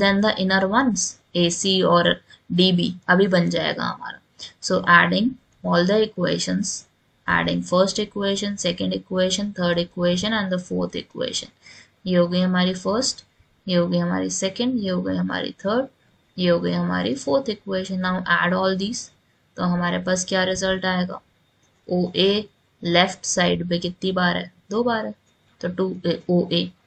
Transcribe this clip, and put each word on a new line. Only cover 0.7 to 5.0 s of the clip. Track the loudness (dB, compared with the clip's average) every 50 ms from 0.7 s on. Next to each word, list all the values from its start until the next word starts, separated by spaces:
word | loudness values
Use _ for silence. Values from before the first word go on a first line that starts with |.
ones, | 2 2 2 2 0 0 -2 -6 -8 _ _ _ 0
एसी | 0 2 2 0 0 0 0 2 4 4
और | 4 4 4 4 2 0 -2 -6 _ -20 -20 _ -2 2
डीबी | 4 4 4 4 2 2 0 -4 -4 0 2
अभी | 4 4 4 4
बन | 4 2 2 2
जाएगा | 0 -2 -2 -2 -2 -2 -4
हमारा। | -6 -6 -8 -10 -14 -14 -16 _ _ _ -20 -20 -20 -16 _ -4
So | -2 0 0 4 6 6
adding | 6